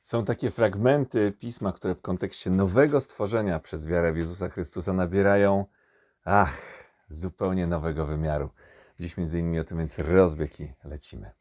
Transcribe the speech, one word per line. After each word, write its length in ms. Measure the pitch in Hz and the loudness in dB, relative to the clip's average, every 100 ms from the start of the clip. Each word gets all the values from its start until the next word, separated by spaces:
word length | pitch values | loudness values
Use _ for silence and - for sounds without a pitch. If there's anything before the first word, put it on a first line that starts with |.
| - | -2
Są 200 | 117 104 | -4 -2
takie 260 | 117 120 | -2 -4
fragmenty 800 | - 110 98 123 143 131 120 104 | 2 2 4 4 4 2 2 0
Pisma, 400 | - 120 - 101 | 0 -10 -4 -6
które 240 | - 98 90 | -4 -4 -4
w 60 | |
kontekście 480 | - 90 98 - - | -4 -4 -4 -6 0
nowego 520 | 92 98 101 147 143 | 2 4 4 4 2
stworzenia 580 | - - 101 113 104 82 | -2 -6 -2 0 0 -2
przez 280 | - 85 76 | -6 -10 -2
wiarę 260 | 87 85 | 0 2
w 40 | 80 | 0
Jezusa 320 | 82 92 87 | -4 -6 -8
Chrystusa 440 | - 85 - 90 | -6 -8 -6 -2
nabierają, 720 | 92 90 95 98 101 101 98 98 _ _ _ _ _ 80 | -2 0 2 4 6 4 4 -2 _ _ _ _ _ 2
ach, 360 | 101 90 - - - - _ _ | 4 4 0 -16 -20 -20 _ _
zupełnie 600 | 78 90 - 98 92 85 | -8 -8 -2 -2 0 0
nowego 380 | 85 80 78 76 | 0 -2 -2 -4
wymiaru. 440 | 76 78 76 76 _ - - _ _ | -2 -2 -2 -4 _ -20 -20 _ _
Dziś 180 | 87 - | -10 -6
między 220 | 85 85 | -4 -2
innymi 200 | 85 82 | -2 -2
o 40 | |
tym 140 | 78 85 | -4 -4
więc 220 | 80 - | -4 -4
rozbieg 600 | 78 92 92 78 78 - | 2 6 6 2 -6 -6
i 140 | 73 - | -14 -14
lecimy. 480 | - 71 - - 50 _ | -14 -14 -12 -14 -16 _